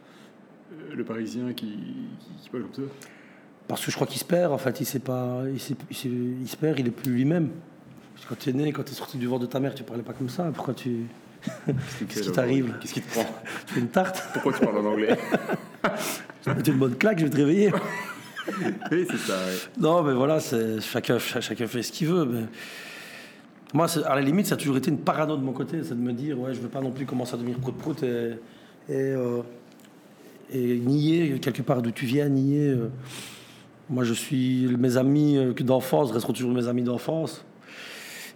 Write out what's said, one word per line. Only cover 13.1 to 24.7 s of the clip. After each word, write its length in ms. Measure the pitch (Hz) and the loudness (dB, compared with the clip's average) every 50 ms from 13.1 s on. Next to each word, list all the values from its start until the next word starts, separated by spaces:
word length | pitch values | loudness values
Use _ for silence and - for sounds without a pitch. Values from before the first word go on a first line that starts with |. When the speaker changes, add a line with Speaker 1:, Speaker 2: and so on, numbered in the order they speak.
Speaker 1:
prend ? 120 | - 113 107 - - - - | -2 -2 -2 -2 -4 -10 -12
Speaker 2:
<laughs> 200 | - - - - | -12 -12 -10 -8
Tu 80 | - - | -4 -2
fais 60 | 131 | -2
une 80 | 120 113 | 0 2
tarte ? 340 | - 190 185 - - - - - | 2 2 2 2 0 -6 -6 -6
Speaker 1:
Pourquoi 200 | - 139 - 139 | -4 0 0 0
tu 80 | 131 - 131 | 2 4 2
parles 140 | 117 104 104 | 2 4 2
en 60 | 104 107 | 2 2
anglais ? 260 | 107 107 107 - - - - - - - - - - - - - - - | 2 4 4 4 4 2 2 0 -2 -2 0 -2 -4 -4 -6 -10 -6 -2
Speaker 2:
<laughs> 20 | - | -2
Je 680 | - - - - - - - - - - - - 135 | -2 0 -2 -4 -4 -6 -8 -10 -14 -16 -6 -2 0
vais 20 | |
te 40 | 127 | 0
mettre 140 | - - 156 | 2 4 4
une 80 | 139 131 | 4 4
bonne 180 | 135 123 123 | 4 4 4
claque, 220 | - - 220 208 160 | 4 4 4 4 4
je 40 | 156 | 2
vais 60 | 139 | 4
te 60 | - | 4
réveiller. 360 | 139 147 143 175 202 208 190 - | 4 6 6 6 6 6 6 4
Speaker 1:
<laughs> 60 | - - - - - - - - - - - - - - - - - - - - - - - | 2 0 -4 -6 -6 -8 -8 -10 -12 -14 -14 -12 -10 -8 -6 -4 -2 -2 -2 -2 -4 -2 0
Oui, 160 | 156 180 175 - | 0 2 2 0
c'est 100 | 120 107 | -2 -2
ça, 160 | - 110 95 | -2 -2 -2
ouais. 160 | 92 92 92 92 92 - - - 233 | 0 0 -2 -4 -4 -6 -6 -2 2
Speaker 2:
Non, 220 | 156 156 170 175 | 4 6 6 6
mais 100 | 156 143 131 | 6 4 4
voilà, 260 | 123 135 151 156 151 | 4 4 4 4 2
c'est... 400 | - - 131 113 113 110 110 107 | 2 0 0 2 2 2 0 -2
chacun, 360 | 101 - - 113 - - 123 113 | -2 -2 -2 0 2 2 2 2
cha-, 200 | - - - 120 | 2 0 -2 -2
chacun 280 | 110 - 110 110 117 107 | -2 -2 -4 -4 -4 -2
fait 120 | - 120 110 | -2 -2 -4
ce 80 | - | -4
qu'il 160 | - - - 156 | -2 0 2 2
veut, 160 | 180 175 151 | 4 4 2
mais... 180 | 120 120 117 113 107 - - - - - - - - - - - - - - - - - - - - - - - - | 2 0 -2 -2 -4 -8 -12 -14 -14 -14 -14 -14 -14 -14 -14 -14 -16 -16 -16 -18 -18 -20 -20 -20 -20 -20 -20 -8 0
Moi, 140 | - 151 170 | 2 2 2
c'est, 160 | 165 170 160 | 4 2 0
à 140 | 139 151 135 | 2 2 2
la 40 | 143 | 4
limite, 260 | 139 139 165 202 202 | 4 4 4 4 4
ça 80 | - 143 | 2 0
a 40 | - | 0
toujours 180 | 156 139 | 2 2